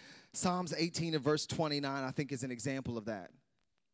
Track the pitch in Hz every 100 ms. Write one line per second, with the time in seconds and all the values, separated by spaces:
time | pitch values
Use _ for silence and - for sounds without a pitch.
0 | - - - - 190 180 175 - 170 -
1 | 165 156 135 151 - - 156 143 139 139
2 | 131 131 139 139 131 120 127 135 127 117
3 | 107 104 87 - _ _ _ _ _